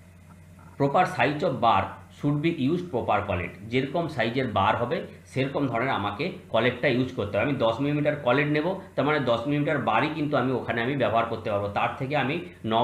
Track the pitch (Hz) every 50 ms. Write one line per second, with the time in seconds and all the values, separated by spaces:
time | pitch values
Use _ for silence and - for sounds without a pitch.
0 | - - - - - - - - - - - - - - - - 139 139 - 190
1 | 180 - - - 120 143 147 151 185 - 127 110 113 117 104 98 98 - - -
2 | - - - - - 147 147 147 151 165 165 139 127 135 170 175 175 - - 117
3 | 98 117 107 101 95 95 90 90 87 87 - - 101 113 120 131 139 139 151 175
4 | 170 147 - 120 110 117 120 135 127 113 101 101 95 107 117 117 120 123 160 196
5 | - - - - - - - 127 131 143 - 147 143 131 120 113 123 135 120 98
6 | 101 104 98 123 151 185 - - - - - 113 117 123 120 - - 147 120 123
7 | 131 127 - 120 101 95 98 101 113 143 139 113 117 113 113 - 139 143 147 147
8 | 147 147 139 - - 123 127 143 151 147 147 151 151 175 190 - - - - -
9 | 131 143 151 147 131 120 117 117 - 147 143 147 147 160 156 135 110 110 110 117
10 | 135 156 160 160 147 147 147 127 123 131 131 113 - 127 117 120 117 127 147 139
11 | 117 104 107 117 117 - 117 104 - 117 104 101 104 101 101 113 110 127 - -
12 | 135 131 147 143 127 123 156 175 175 - - - - 110 110 113